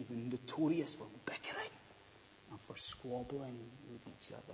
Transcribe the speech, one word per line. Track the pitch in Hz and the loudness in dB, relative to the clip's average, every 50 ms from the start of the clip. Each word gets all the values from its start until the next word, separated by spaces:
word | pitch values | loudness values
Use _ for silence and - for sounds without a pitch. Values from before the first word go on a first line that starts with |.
even | - - 120 117 117 123 | -2 0 0 2 2 2
notorious | 127 123 - - - 151 160 151 170 165 139 - - | 2 2 0 2 4 8 8 8 10 8 6 4 2
for | - 113 107 - - - | -4 -6 -6 -8 -6 -2
bickering | - - - - - - 427 440 - - - - - - - - - - - - - - 101 - - | -2 -2 -2 0 0 0 0 0 -2 -4 -8 -14 -14 -16 -16 -16 -16 -16 -16 -16 -16 -16 -14 -10 -8
and | 107 104 - | -8 -8 -6
for | - - | -6 -4
squabbling | - - - - - - 127 123 123 123 127 139 139 135 127 123 117 117 117 127 131 120 117 | -2 -2 -2 -2 -2 0 0 2 2 2 2 0 0 0 0 -2 -4 -4 -6 -8 -10 -8 -8
with | 120 113 - | -8 -8 -8
each | 131 123 - - - - | -8 -10 -8 -8 -8 -8
other. | 117 - - | -6 -6 -8